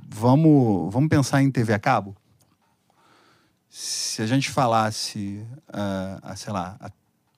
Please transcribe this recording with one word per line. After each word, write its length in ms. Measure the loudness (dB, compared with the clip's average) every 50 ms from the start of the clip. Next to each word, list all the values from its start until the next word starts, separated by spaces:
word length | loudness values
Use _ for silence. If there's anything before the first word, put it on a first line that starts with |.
| -18 -16
vamos, 840 | -6 0 2 4 4 6 6 6 6 6 6 4 2 0 0 -2 0
vamos 160 | 0 2 4
pensar 320 | 4 2 2 2 2 2 2
em 80 | 2
T 100 | 2 0
V 120 | 0 2 0
a 60 | 0
cabo? 360 | 2 2 0 0 0 -4 -12 -18 _ _ _ _ _ _ _ _ _ _ _ _ _ _ _ _ _ _ _ _ _ _ _ _ _ _ _ _ _ _
Se 520 | -18 -14 -10 -8 -8 -6 -6 -6 -4 -4
a 60 | -2
gente 220 | 0 0 0 0 0
falasse, 960 | 0 0 2 4 4 2 2 0 -2 -6 -8 -8 -8 -8 -8 -8 -8 -10 -12 -14 -16 -18 -18
ah, 520 | -12 -8 -6 -4 -4 -4 -4 -6 -8 -10 -12
há, 140 | -14 -14 -14
sei 180 | -12 -10 -8 -6
lá, 240 | -6 -6 -8 -12 -16
há 120 | -18 -18 -20 _ _ _ _ _ _ _ _